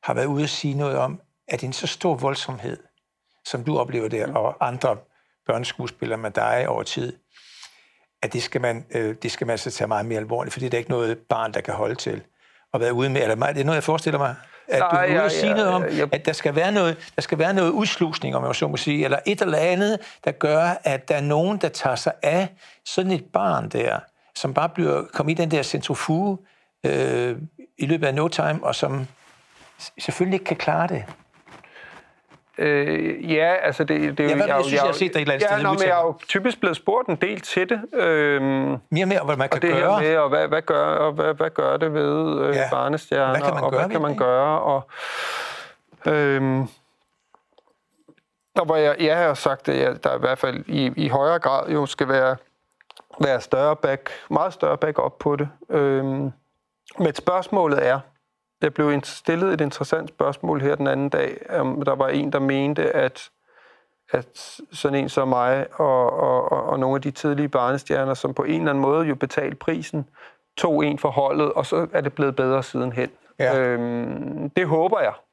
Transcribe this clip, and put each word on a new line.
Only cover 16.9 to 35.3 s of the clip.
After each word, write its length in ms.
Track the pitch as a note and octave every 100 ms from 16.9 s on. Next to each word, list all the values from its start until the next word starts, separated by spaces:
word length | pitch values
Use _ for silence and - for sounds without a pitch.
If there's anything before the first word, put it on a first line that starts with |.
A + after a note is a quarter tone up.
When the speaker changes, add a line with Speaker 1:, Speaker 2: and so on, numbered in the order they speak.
| E3 - -
Speaker 1:
der 60 |
skal 160 | - D#3
være 140 | D#3+
noget 160 | G3 E3+
udslusning, 680 | C#4+ F3+ - E3 D#3 C#3 C3
om 80 | C3
jeg 100 | B2+
så 120 | D3+
må 100 | C#3+
sige, 260 | - D3
eller 160 | C#3+ C#3 -
et 160 | G3+
eller 160 | G3 D#3
andet, 420 | E3 F3+ G#3 G#3+ - -
der 80 | -
gør, 300 | D3+ D3 D3+ E3+ F3
at 240 | - C3+ -
der 80 | D3
er 60 |
nogen, 360 | C#3+ D3 F3 G#3
der 120 | E3+
tager 260 | - C#3 B2
sig 180 | - -
af 240 | C#3+ E3 F#3+ - - - -
sådan 260 | - F#3+
et 140 | F3+ -
barn 360 | - G3 E2 -
der, 300 | - - G#1+ - _ _ -
som 180 | D3
bare 160 | C3 E3
bliver, 340 | E3 D#3+ C#3+ -
kommer 180 | - D3
i 20 |
den 180 | E3 E3
der 120 | D#3
centrifuge, 720 | C3+ D3+ - C3+ - D#3+ G3+ F#3+ - _ _ _ C3
øh, 500 | C#3+ C3 B2 B2 A#2 D#3 _ - _
i 80 | C#3+
løbet 220 | E3 D3
af 60 | C3+
no 120 | D#3+
time, 320 | - D#3 D#3
og 120 | - -
som 320 | C#3+ C3+ C3 - - - _ - - _
s-, 140 | - -
selvfølgelig 360 | - - F3+ F#3+
ikke 100 | F#3+
kan 120 | E3
klare 300 | - D#3+ E3+
det. 180 | C#3 G#2 - _ _ - - - - - - - _ _ - _ -
Speaker 2:
Øh, 720 | D3+ D3 C#3+ D#3+ D#3+ - E3
ja, 220 | D#3 E3 F#3
altså 280 | E3 C#3
det, 340 | D#3 D#3 D3+ C#3+
det 20 |
er 40 |
jo, 60 | D3
Speaker 1:
Ja, 60 | C#3+
hvad, 100 | D3
Speaker 2:
jeg, 80 | C#3
Speaker 1:
jeg 80 | C3+
synes, 80 |
Speaker 2:
jeg, 40 | C#3+
Speaker 1:
jeg 60 | C#3
har 60 |
set 200 | C#3+ F3+
dig 60 | D#3
et 20 |
eller 120 | D3